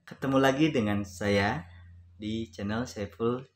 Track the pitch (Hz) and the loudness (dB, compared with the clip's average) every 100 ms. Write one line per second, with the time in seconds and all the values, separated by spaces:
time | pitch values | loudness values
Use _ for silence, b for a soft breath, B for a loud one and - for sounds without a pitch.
0 | - - 135 135 135 135 160 135 104 101 | -18 -8 0 4 4 4 2 2 0 0
1 | 101 - 104 101 101 147 - b b b | -4 -4 2 4 2 -2 -8 b b b
2 | - - 107 113 113 - 101 113 123 110 | -20 -12 -8 -6 -8 -8 -6 -4 -6 -8
3 | 101 - 117 123 131 | -10 -2 -2 -2 -8